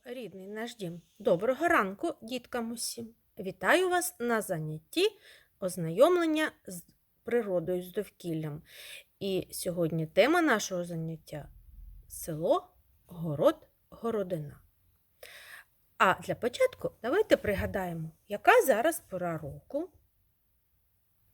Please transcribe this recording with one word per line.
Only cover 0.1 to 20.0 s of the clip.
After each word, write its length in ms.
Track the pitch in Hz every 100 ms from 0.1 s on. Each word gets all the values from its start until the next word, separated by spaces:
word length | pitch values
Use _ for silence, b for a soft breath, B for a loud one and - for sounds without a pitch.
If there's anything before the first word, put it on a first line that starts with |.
| 247 214 190 190
наш 280 | 214 233 226
дім! 240 | 180 170 - -
доброго 500 | 208 175 220 254 339
ранку, 460 | 330 196 190 339 -
діткам 500 | 220 247 240 247 233
усім. 420 | 233 - - 226 - _ -
Вітаю 500 | 190 180 185 302 370
вас 260 | 359 349 -
на 220 | 240 226
занятті 640 | 196 170 156 156 - - 403 427 B B B _
ознайомлення 920 | 190 180 160 170 302 359 330 311 311 - -
з 160 | 175 - _ _ _
природою, 580 | - 240 208 180 165 180
з 100 | 180
довкіллям. 720 | 180 196 - 175 160 156 147 - B B B B -
І 280 | 196 190 -
сьогодні 560 | - - 175 165 165 160
тема 360 | - 240 349
нашого 420 | 320 220 - 185
заняття — 640 | 175 170 160 160 - 151 135 - - - - - -
село, 600 | - - 156 175 339 - _ _ _ -
город, 600 | 175 165 143 220 339 - _ _
городина. 720 | - 233 220 185 175 147 127 _ _ _ _ _ _ B B B B B _ _ -
А 160 | 208 170
для 140 | -
початку 560 | 175 233 - 508 - - -
давайте 340 | 226 339 427 302
пригадаємо, 720 | - 190 196 196 180 165 160 - -
яка 340 | 208 - 494
зараз 400 | 330 240 294 330 -
пора 280 | 185 175 165
року? 520 | 151 147 - 277 359 _